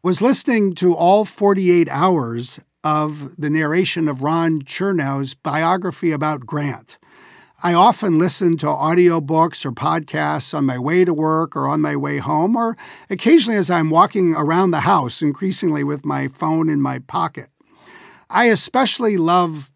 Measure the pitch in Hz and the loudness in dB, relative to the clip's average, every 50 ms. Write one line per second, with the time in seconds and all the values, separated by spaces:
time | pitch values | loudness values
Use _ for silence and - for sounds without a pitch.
0 | - 180 185 - 202 254 269 - - - 247 220 208 196 175 - 180 180 175 165 | 0 0 0 2 2 2 2 2 0 0 0 2 2 0 -2 0 2 2 2 4
1 | 170 175 196 214 214 202 - - 208 202 196 190 190 180 175 175 170 160 135 139 | 4 4 4 4 2 -2 -4 0 2 2 2 2 4 4 4 4 4 2 0 0
2 | 170 190 185 160 127 117 117 117 123 117 - - _ _ _ _ - 156 151 151 | 2 2 2 2 0 -4 -6 -8 -10 -10 -14 -20 _ _ _ _ -4 -2 0 0
3 | 151 151 151 151 143 135 - - 147 147 151 160 156 147 156 180 190 - - 170 | -2 -4 -6 -10 -14 -16 -10 -6 -4 -2 0 0 0 0 0 0 0 0 -2 -2
4 | 160 151 143 131 131 147 160 170 165 165 160 156 139 - - - 185 202 190 170 | -2 -2 -2 -2 -2 -2 0 0 0 0 -2 -2 -6 -10 -8 -4 -4 -2 -2 -2
5 | 139 135 139 139 139 135 - _ _ 156 143 156 160 165 185 190 180 185 147 - | -2 -2 -4 -4 -6 -8 -10 _ _ -4 -2 0 0 0 0 -2 -2 -6 -8 -4
6 | - 170 156 143 147 151 156 139 127 107 156 151 147 143 - - _ _ - _ | -2 -2 -2 0 -2 -4 -4 -6 -8 -8 -6 -4 -4 -4 -6 -8 _ _ -20 _
7 | _ _ _ - - - - - - _ _ _ - 180 175 170 185 233 - - | _ _ _ -20 -20 -20 -20 -20 -20 _ _ _ -2 0 2 4 4 4 2 0
8 | 220 196 165 156 170 185 - - 202 175 165 156 - 147 147 139 143 156 170 175 | -2 0 2 2 2 0 -2 0 0 0 0 0 -2 -4 -4 -2 -2 0 2 4
9 | 180 175 165 165 151 135 160 160 165 170 - - - 139 120 - 135 151 160 165 | 4 4 4 2 -2 -2 0 2 2 0 -2 -6 -8 -8 -6 -4 -2 -2 -2 -2
10 | 151 - - 156 151 151 151 156 - - - 151 143 131 127 123 123 143 165 180 | -4 -6 -6 -4 -2 -2 -4 -4 -6 -8 -4 -2 -2 -2 -2 -4 -4 0 2 2
11 | 180 175 165 147 156 156 160 160 165 165 - 143 139 139 147 156 151 151 147 143 | 4 2 2 0 0 0 0 0 -2 -2 -4 -4 -2 -2 0 0 0 -2 -2 -4
12 | 139 143 143 143 135 139 151 151 165 202 233 233 233 226 233 - - - - - | -4 -4 -6 -6 -4 -4 -2 0 0 0 0 0 -2 -2 -4 -8 -14 -20 -20 -20
13 | - _ 196 - - 233 320 339 220 226 226 208 180 143 180 170 160 156 156 165 | -10 _ -10 -2 2 4 6 6 4 2 0 0 0 0 0 0 0 2 4 4
14 | 190 202 - 214 185 170 160 160 151 147 160 175 196 185 170 147 - 165 196 165 | 4 4 4 0 2 2 2 0 0 2 2 2 2 2 2 0 2 2 2 2
15 | 139 120 113 - 160 147 139 - 190 190 185 - - 175 151 147 143 143 147 143 | 0 -2 -6 -4 -2 -4 -2 -2 -4 -4 -4 -2 -2 -2 -2 -2 -2 -4 -4 -6
16 | - 147 143 139 139 135 135 - - 156 160 160 160 160 151 143 139 135 131 131 | -6 -6 -4 -4 -4 -6 -6 -4 -2 -2 0 0 0 0 0 0 0 -2 -4 -6
17 | 127 - - 175 170 156 _ - - _ _ _ _ _ _ _ _ - - - | -10 -8 -6 -4 -4 -4 _ -10 -18 _ _ _ _ _ _ _ _ -20 -20 -20
18 | - - - _ _ _ - 196 240 240 220 - - - - 247 269 - - - | -20 -20 -20 _ _ _ 0 2 4 4 2 2 0 -2 0 0 0 0 0 -2
19 | 247 220 208 180 160 165 175 180 180 170 160 151 135 - _ | -2 0 0 2 2 2 4 2 2 0 -4 -10 -14 -18 _